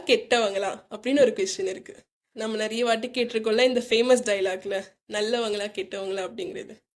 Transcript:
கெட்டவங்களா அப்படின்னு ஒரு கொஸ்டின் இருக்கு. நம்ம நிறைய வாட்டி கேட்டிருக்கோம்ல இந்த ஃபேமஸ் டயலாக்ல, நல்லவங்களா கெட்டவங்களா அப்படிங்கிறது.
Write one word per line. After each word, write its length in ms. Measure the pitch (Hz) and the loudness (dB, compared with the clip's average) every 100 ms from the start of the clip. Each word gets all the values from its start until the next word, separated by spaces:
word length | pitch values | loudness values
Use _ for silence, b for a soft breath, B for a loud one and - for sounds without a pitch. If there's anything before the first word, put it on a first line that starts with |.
கெட்டவங்களா 680 | - 240 - 240 214 196 196 - - | 2 2 4 2 2 0 -4 -6 -12
அப்படின்னு 340 | 214 247 285 | -10 0 4
ஒரு 120 | 247 | 4
கொஸ்டின் 360 | 214 190 - 190 | 4 -4 -2 -6
இருக்கு. 240 | 190 - - _ _ _ 240 | -6 -14 -20 _ _ _ -8
நம்ம 200 | 220 220 | -6 -4
நிறைய 260 | 214 226 | -4 0
வாட்டி 240 | 240 220 247 | 2 0 0
கேட்டிருக்கோம்ல 560 | 247 233 220 220 220 | -2 -2 -2 0 4
இந்த 160 | 254 247 | 4 2
ஃபேமஸ் 420 | 233 226 247 247 | 2 2 6 4
டயலாக்ல, 520 | 233 202 190 190 202 196 196 _ - | 4 0 0 -2 -4 -6 -6 _ -8
நல்லவங்களா 560 | 214 214 240 220 208 208 | -4 -2 0 -2 -4 -6
கெட்டவங்களா 520 | 208 190 202 190 196 | -8 -8 -8 -6 -6
அப்படிங்கிறது. 520 | 185 226 175 - - 220 _ | -6 -8 -10 -10 -14 -18 _